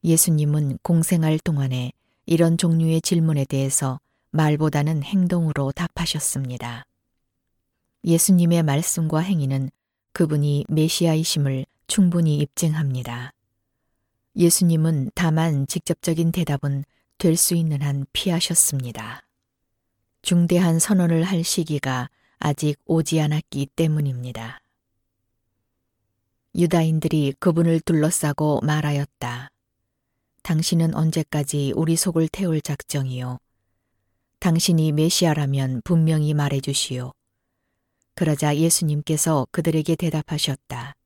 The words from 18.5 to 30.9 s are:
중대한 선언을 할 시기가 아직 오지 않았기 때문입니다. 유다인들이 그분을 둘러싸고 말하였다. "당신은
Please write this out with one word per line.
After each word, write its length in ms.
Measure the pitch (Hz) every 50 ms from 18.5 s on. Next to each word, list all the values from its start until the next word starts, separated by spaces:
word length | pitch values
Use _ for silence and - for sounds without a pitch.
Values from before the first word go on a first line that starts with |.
| 170 - - - - 135 123 120 110 110 110 113 113 - _ _ _ _ _ _ _ _ _ _ _ _ _ _ _ _ _ _ _ _ _
중대한 560 | - 180 175 170 170 180 175 185 170 165 165
선언을 460 | - - 214 185 175 165 170 160 165
할 200 | 185 196 170 165
시기가 640 | - - - 165 160 151 143 - 135 131 127 123 135 _ _ _ _ _ _
아직 380 | - 147 147 - - 151 147 _ _
오지 340 | - 165 160 156 - - 160
않았기 460 | 151 151 151 151 - _ - 139 139 139 _
때문입니다. 840 | - 165 160 151 151 147 139 131 123 123 127 120 113 113 113 - - _ _ _ _ _ _ _ _ _ _ _ _ _ _ _ _ _ _ _ _ _ _ _ _ _ _ _ _ _ _ _ _ _ _ _ _ _ _ _
유다인들이 800 | - 175 165 170 170 160 160 160 156 - 165 - 156 147 135 135 _
그분을 420 | - 185 160 165 170 165 165 165
둘러싸고 800 | - - 170 156 151 156 - - - 147 143 - 156 151 147 - -
말하였다. 880 | 143 151 156 151 147 147 143 143 - _ _ - 123 120 120 127 - _ _ _ _ _ _ _ _ _ _ _ _ _ _ _ _ _ _ _
"당신은 520 | - 170 156 165 - - 165 165 160